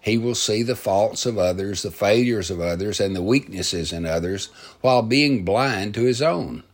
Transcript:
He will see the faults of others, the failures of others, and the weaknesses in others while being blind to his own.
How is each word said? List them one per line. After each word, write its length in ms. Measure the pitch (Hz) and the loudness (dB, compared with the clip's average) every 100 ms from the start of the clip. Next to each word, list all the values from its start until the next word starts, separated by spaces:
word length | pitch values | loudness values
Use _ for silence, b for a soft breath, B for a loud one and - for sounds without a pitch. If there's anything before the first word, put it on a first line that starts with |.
He 160 | - 113 | 0 0
will 180 | 117 113 | 0 -2
see 280 | - 107 | 0 0
the 120 | 117 123 | 0 -2
faults 500 | - 98 104 - 123 | 0 2 2 0 -4
of 120 | 110 | 0
others, 440 | 90 90 98 95 | 0 0 -4 -4
the 100 | 101 | -8
failures 580 | - 101 113 123 113 92 | -2 2 4 4 0 -2
of 120 | 90 | -4
others, 380 | 85 85 104 95 | -2 -2 -4 0
and 160 | 98 95 | 0 0
the 60 | |
weaknesses 720 | 92 135 - 95 85 90 78 | 2 2 0 -6 -4 -4 -4
in 140 | 85 82 | -6 -2
others 440 | 82 87 95 - B B B | -2 -2 -6 -8 B B B
while 200 | 131 123 | 2 4
being 420 | 113 131 147 127 | 4 2 4 2
blind 500 | 90 104 139 107 104 107 | 2 2 2 -2 -4 0
to 100 | 123 | 0
his 160 | 120 | 2
own. 420 | 151 175 147 120 - | 0 0 -4 -10 -14